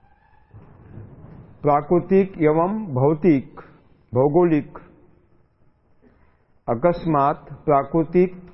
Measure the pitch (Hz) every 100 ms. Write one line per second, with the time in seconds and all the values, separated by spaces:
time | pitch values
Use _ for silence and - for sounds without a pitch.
0 | _ _ _ _ _ - - - - -
1 | - - - - - - 147 143 147 175
2 | - 190 196 196 151 156 175 220 214 127
3 | 139 156 180 143 - - - - _ _
4 | _ 117 139 151 175 156 135 - - _
5 | _ _ _ _ _ _ _ _ _ _
6 | _ _ _ _ _ _ - 117 170 175
7 | 165 151 139 156 - 139 - 139 143 165
8 | 160 175 185 - -